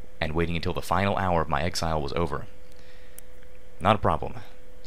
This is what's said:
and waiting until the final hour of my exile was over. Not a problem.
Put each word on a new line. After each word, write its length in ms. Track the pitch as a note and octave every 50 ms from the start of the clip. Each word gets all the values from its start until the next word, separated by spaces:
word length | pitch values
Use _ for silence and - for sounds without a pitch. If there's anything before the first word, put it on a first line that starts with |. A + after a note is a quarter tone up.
| - - - -
and 120 | E2 D2+ D2
waiting 240 | E2 E2+ E2 E2+
until 160 | E2 - F#2 E2
the 80 | -
final 360 | - - F2 F2+ G2+ G2+ G2+
hour 260 | - F#2+ F#2 F2 E2 D#2
of 60 | D2+
my 140 | D#2 C#2 D2+
exile 380 | F#2 - - F2 E2 D#2+ D#2
was 120 | C#2+ C#2 -
over. 340 | D#2 E2+ D2+ C#2+ C#2 - - - - - - - - - - - - - - - - - - - - - - - - - - - -
Not 160 | - G2 A2
a 20 | G2+
problem. 360 | G2 G2 E2 D2+ - - - - - - - - - - - - -